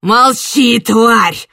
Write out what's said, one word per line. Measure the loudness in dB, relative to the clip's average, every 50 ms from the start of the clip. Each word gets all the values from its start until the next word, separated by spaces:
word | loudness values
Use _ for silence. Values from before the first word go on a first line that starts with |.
| _
Молчи, | 0 0 2 2 2 0 -2 -6 -8 -2 0 0 0 0 -2
тварь! | -2 -2 0 2 2 2 2 2 0 -2 -4 -8 -14 _